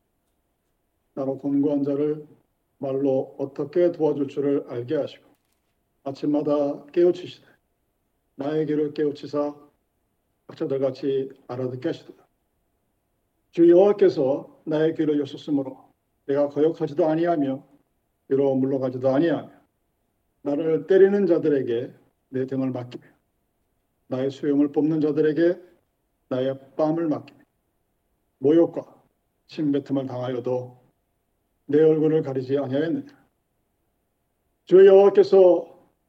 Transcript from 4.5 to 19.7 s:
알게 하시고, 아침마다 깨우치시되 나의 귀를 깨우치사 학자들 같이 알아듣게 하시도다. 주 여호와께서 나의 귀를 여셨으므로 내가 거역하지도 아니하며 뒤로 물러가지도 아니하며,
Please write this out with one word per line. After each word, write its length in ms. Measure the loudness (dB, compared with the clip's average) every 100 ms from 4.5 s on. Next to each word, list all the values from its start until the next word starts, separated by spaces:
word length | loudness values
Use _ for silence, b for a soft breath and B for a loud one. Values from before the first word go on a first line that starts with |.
| -2 -4
알게 280 | -10 -6 -6
하시고, 280 | -6 -10 _ _ _ _ _ _ _ _
아침마다 840 | -14 -8 -4 -2 -2 -2 -2 -6 -8
깨우치시되 600 | 0 2 0 -6 -18 _ b _ _ _ _ _ _ _ -12
나의 260 | -6 -4 -2
귀를 280 | -2 -4
깨우치사 580 | -2 -4 -4 -8 -6 -6 -8 -20 _ _ _ _ _ _ _ -20
학자들 320 | -10 -6 -4
같이 500 | -4 -4 -4 -4 -6 -10 -14
알아듣게 400 | -10 -8 -8 -8
하시도다. 360 | -8 -12 -20 _ _ _ _ _ _ _ _ _ _ _ _ _
주 180 | 2 6
여호와께서 920 | 6 6 4 2 2 -2 -2 -6 -16
나의 300 | -6 -2 0
귀를 240 | 0 -2 -2
여셨으므로 720 | -4 -8 -4 -4 -4 -10 _ _ _ _ -6
내가 220 | -2 -2
거역하지도 560 | 0 0 0 -6 -2
아니하며 600 | 0 0 0 0 -2 -6 -10 _ _ _ _ _ -4
뒤로 260 | 0 0
물러가지도 540 | 0 0 -2 -4 -4 -2
아니하며, 420 | 0 0 -2 -6 -20 _